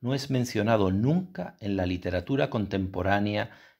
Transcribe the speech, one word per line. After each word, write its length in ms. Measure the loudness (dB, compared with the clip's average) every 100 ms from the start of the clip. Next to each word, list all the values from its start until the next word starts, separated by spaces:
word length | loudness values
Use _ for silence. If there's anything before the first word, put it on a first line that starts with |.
no 140 | -4
es 160 | -4 -2
mencionado 600 | -2 0 0 2 4 4
nunca 680 | 4 4 2 0 -10 -12 -8
en 160 | -4 -2
la 100 | 0
literatura 640 | -2 -2 -4 -2 0 0
contemporánea 1000 | -2 -2 -2 -4 -2 2 2 2 -2 -4 -10 -20